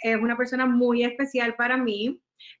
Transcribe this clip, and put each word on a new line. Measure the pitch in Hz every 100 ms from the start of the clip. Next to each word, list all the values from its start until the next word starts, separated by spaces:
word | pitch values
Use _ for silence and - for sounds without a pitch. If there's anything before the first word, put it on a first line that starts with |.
es | 226 220
una | 233 240
persona | 247 254 254
muy | 247 247 240
especial | 240 240 269 254 233 233
para | 240 262
mí. | 247 202 226 - _ _ - -